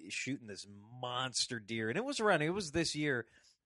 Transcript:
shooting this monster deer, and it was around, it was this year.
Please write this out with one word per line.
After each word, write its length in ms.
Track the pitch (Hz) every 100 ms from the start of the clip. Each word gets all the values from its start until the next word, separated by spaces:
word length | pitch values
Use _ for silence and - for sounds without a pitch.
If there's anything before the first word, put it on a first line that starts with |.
| 87
shooting 380 | - - 135 113
this 180 | 95 98 101 107 123
monster 580 | 123 123 131 - - 117
deer, 300 | 101 113 110
and 80 | 156
it 80 | 269
was 140 | 254
around, 220 | 214 165
it 80 | 151
was 220 | 196 160
this 240 | 160 156 147
year. 320 | 151 123 107 - - _